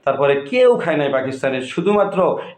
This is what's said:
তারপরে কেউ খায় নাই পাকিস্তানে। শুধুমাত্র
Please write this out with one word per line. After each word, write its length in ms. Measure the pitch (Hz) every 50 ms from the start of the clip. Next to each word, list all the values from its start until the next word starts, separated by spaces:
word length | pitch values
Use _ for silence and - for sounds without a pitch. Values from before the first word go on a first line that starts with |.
| _
তারপরে 360 | 139 131 - 143 139 139 139 139 -
কেউ 280 | 247 247 254 247 240
খায় 200 | 202 160 170 160
নাই 120 | 151 143 139
পাকিস্তানে। 520 | 135 131 131 131 131 - - 135 131 127
শুধুমাত্র 760 | 127 - - - 170 196 208 208 196 196 - 185 180 147 117 - - - -